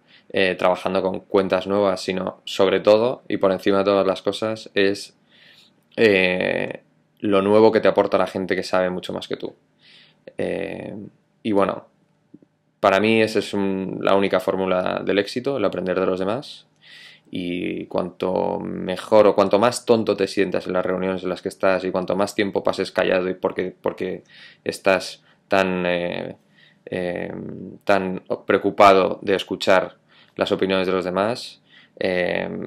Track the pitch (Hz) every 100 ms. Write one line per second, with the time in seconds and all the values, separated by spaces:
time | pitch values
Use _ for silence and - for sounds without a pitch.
0 | _ _ _ 101 95 87 92 90 92 95
1 | 92 95 - 98 95 92 92 101 101 92
2 | - 92 95 - - - 95 95 87 107
3 | 120 135 - 104 98 92 104 98 98 98
4 | 95 92 - 98 110 110 - 98 98 101
5 | - _ _ _ - - _ _ _ -
6 | 113 95 92 92 95 90 95 - _ _
7 | _ _ 107 98 98 107 110 107 101 95
8 | 101 98 92 98 92 92 90 92 92 90
9 | 90 95 - - - - _ _ _ -
10 | _ _ - - 92 87 90 92 98 98
11 | 101 - _ _ 120 101 95 - - _
12 | _ _ _ - _ _ _ _ 101 95
13 | 107 113 110 107 98 101 98 95 95 98
14 | 98 98 98 92 95 92 92 92 95 92
15 | 95 95 101 123 131 139 95 90 90 90
16 | 92 92 95 120 - - _ _ - -
17 | - - _ - 90 87 90 90 92 -
18 | 92 - 92 92 92 92 92 92 92 92
19 | - 107 104 98 98 101 117 120 - 117
20 | 107 101 98 - 92 95 92 92 90 92
21 | 92 92 92 90 95 - 98 92 92 92
22 | 90 92 101 - 101 95 101 95 95 -
23 | 92 92 92 92 92 - 92 - 95 87
24 | 92 90 - - - - - - 98 92
25 | - - _ _ - 98 95 92 90 87
26 | 87 90 87 92 _ _ _ _ - 95
27 | 90 90 90 92 95 - 92 - - 98
28 | 95 92 - - - 101 101 95 101 95
29 | 90 90 101 92 - 92 - 92 87 -
30 | _ _ _ - 95 98 95 95 92 92
31 | 87 92 104 123 - - _ _ _ -
32 | 98 90 90 90 92 92